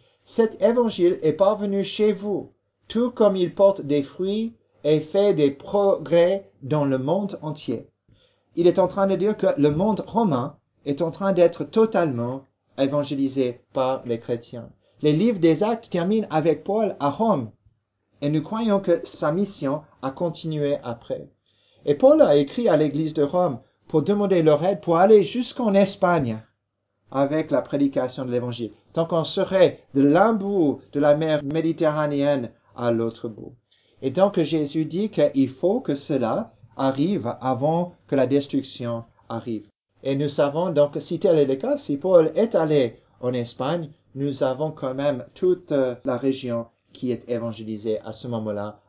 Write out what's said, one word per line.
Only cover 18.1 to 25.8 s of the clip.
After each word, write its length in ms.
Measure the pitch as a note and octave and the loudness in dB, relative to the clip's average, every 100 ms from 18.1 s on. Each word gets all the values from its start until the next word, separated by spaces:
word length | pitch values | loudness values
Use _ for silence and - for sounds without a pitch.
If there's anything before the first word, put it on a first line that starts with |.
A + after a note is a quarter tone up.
| - | -6
Et 80 | D3 | -2
nous 120 | D3+ | -2
croyons 380 | D3+ A3 A3+ G3 | -4 -4 0 0
que 260 | F#3+ E3+ - | 2 0 -2
sa 280 | - D#3 | -4 -2
mission 480 | F3 G3+ - C#3 D3+ - _ | -2 -2 -4 -4 -4 -8 _
a 100 | C3+ | -10
continué 640 | C3+ F3 D#3+ E3 D3+ C#3+ C#3+ | -4 -6 -6 -6 -4 -2 -2
après. 440 | B2 A#2 - B2+ C3 _ _ _ _ _ D3 | -6 -10 -10 -10 -12 _ _ _ _ _ -2
Et 100 | C#3+ | 6
Paul 260 | C4 D#4 | 6 8
a 160 | G#3 D3 | 6 6
écrit 320 | C#3 A#3+ A3 | 2 0 2
à 80 | D#3 | 2
l'église 360 | D3+ C#3+ D#3 | 2 0 -2
de 100 | D3+ | -2
Rome 360 | C#3+ F3+ F3 B2 _ _ - | 0 0 0 -2 _ _ -4
pour 140 | D#3 | -2
demander 380 | C#3+ G3+ G3 F3 | 0 0 2 4
leur 220 | D#3 D3 | 4 4
aide 160 | F3+ G3+ | 2 -2
pour 160 | E3+ E3 | 0 4
aller 280 | G3 G#3+ | 8 8
jusqu'en 500 | F3+ B3 A#3+ - A3 | 6 -2 -6 -2 2
Espagne 680 | G3 | 4